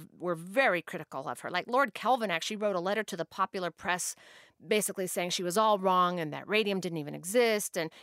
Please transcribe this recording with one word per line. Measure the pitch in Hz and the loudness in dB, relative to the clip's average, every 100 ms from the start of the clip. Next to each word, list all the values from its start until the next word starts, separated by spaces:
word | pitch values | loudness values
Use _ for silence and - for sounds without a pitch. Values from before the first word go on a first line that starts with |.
| - - | -6 -8
were | 175 | -4
very | 165 175 220 254 175 | -4 -2 2 2 2
critical | - 165 156 135 143 | -2 -10 -10 -8 -8
of | 123 | -8
her. | - | -4
Like, | 180 - | -4 0
Lord | 247 262 | 0 0
Kelvin | - 214 254 208 | 0 0 2 2
actually | 165 - 214 | -2 -2 -2
wrote | 208 180 | -2 0
a | |
letter | 185 208 | -2 -2
to | 208 180 | -4 -6
the | 160 | -6
popular | - 190 190 175 | -4 -4 -2 -6
press | - 185 180 - - - - - _ 160 | -4 -2 -2 -2 -8 -16 -20 -20 _ 0
basically | 214 196 196 185 | 2 2 -2 -4
saying | 196 175 | -2 -2
she | 185 | -2
was | 180 190 | 0 4
all | 220 208 | 4 4
wrong | 190 180 175 180 | 4 4 4 2
and | 156 | -4
that | 143 139 | -6 0
radium | 208 208 190 | 0 2 0
didn't | 180 165 | -2 -4
even | 147 | -6
exist | 147 175 240 233 208 - 185 | -8 0 4 4 2 -2 -4
and, | 160 - | -4 -6